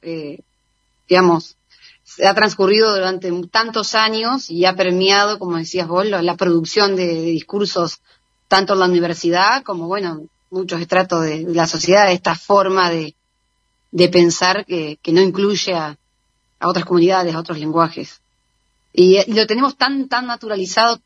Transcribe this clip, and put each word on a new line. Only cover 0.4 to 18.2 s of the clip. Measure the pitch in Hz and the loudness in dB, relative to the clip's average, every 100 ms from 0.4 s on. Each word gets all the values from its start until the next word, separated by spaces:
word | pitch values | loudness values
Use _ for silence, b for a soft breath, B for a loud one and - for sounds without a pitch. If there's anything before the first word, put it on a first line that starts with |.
| - _ _ _ _ _ - | -20 _ _ _ _ _ 0
digamos, | 180 180 165 - _ _ b b b | 4 4 2 -2 _ _ b b b
se | _ - 196 | _ 0 0
ha | |
transcurrido | 196 214 165 190 214 220 | 2 0 2 2 4 2
durante | 202 185 185 185 175 180 | 2 -2 -4 -6 -6 -4
tantos | 220 226 226 202 | -2 -2 -4 -2
años | 220 220 220 226 262 - | 0 0 0 -2 -4 -4
y | 165 185 | 0 0
ha | 185 | 2
permeado, | 185 180 190 202 202 208 | 0 2 2 2 2 -2
como | 185 170 | -6 -6
decías | 165 180 165 | -6 -6 -4
vos, | 175 214 | -2 -2
lo, | 190 | 0
la | 170 175 | -2 0
producción | 185 170 160 214 202 190 | 2 0 0 0 0 0
de, | 180 | -2
de | 165 | -2
discursos, | 165 165 - 202 196 190 170 - _ _ _ _ - | -2 -4 -4 -4 -4 -2 -4 -6 _ _ _ _ -2
tanto | 190 196 | 0 2
en | 196 | 2
la | 180 | 2
universidad | 180 170 170 170 175 202 262 | 2 0 -2 -2 2 2 0
como, | 262 185 165 | -4 -8 -6
bueno, | 202 185 156 151 _ _ | -6 -6 -8 -14 _ _
muchos | 185 180 170 | -8 -6 -6
estratos | 170 185 185 170 | -2 -2 0 -2
de, | 160 156 170 | -2 -4 -4
de | 170 | -2
la | 165 | -2
sociedad, | 160 165 196 196 | -2 2 4 4
esta | 180 226 165 | 2 -2 -4
forma | - 202 190 190 175 | 0 2 2 2 0
de, | 165 151 - _ _ _ _ _ _ _ | -2 -6 -12 _ _ _ _ _ _ _
de | 175 180 | 2 2
pensar | 180 170 165 180 190 208 | 4 4 2 -2 -2 -4
que, | 175 156 151 | -6 -6 -8
que | - | 0
no | 170 | 2
incluye | 190 185 202 196 - | 2 2 -2 -2 -2
a, | 175 156 147 _ _ _ _ _ - | -4 -6 -10 _ _ _ _ _ -6
a | 170 | -4
otras | 185 | -2
comunidades, | 165 180 170 190 175 | 0 2 4 2 0
a | 160 | -4
otros | 170 156 | -8 -8
lenguajes. | 151 160 165 - - - | -4 0 0 -2 -16 -18